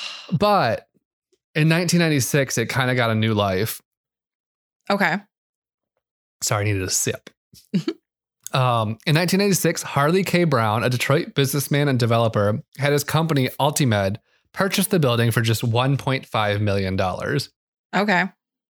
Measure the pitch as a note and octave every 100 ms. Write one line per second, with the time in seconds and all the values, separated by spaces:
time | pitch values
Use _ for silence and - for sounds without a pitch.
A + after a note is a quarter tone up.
0 | - - - D3+ G#3 G3 B2 G2+ - _
1 | _ _ _ _ _ D#3 D#3+ E3 E3+ F3
2 | D#3+ D3 - D3 C3 B2 A2+ C3 B2+ B2+
3 | A2+ A2 A2 G#2 G2+ F#2 A2+ - _ _
4 | _ _ _ _ _ _ _ _ - G3+
5 | F3 F#3+ - _ _ _ _ _ _ _
6 | _ _ _ - - G#2+ G#2 G2 F2+ -
7 | A2+ - - _ _ - _ F3+ - -
8 | _ _ _ _ - C#3 B2+ A#2 G#2+ A2+
9 | - D3+ F3+ F#3+ G3+ F3+ E3 - - C#3
10 | D3 F#3 F3+ F3 E3+ B2+ A2 A2+ A#2 B2
11 | - D3+ - - C3+ D3 - C#3+ D3 B2+
12 | A#2 A#2 A2+ A2+ G2+ A#2 - - C#3+ D3
13 | - D#3 E3 C#3 B2+ - C#3+ - C3 G#2
14 | G2 G#2+ _ _ _ - G3 G3+ F#3+ F#3
15 | C3 A#2 A#2 A#2+ A2+ A2 A#2+ A#2 C3+ C3+
16 | C#3 C3 - A#2 G#2 G#2 G#2 G2 F#2+ F#2+
17 | F#2 - - C#3+ - _ _ _ _ F3+
18 | G#3 F3+ F#3 - _ _ _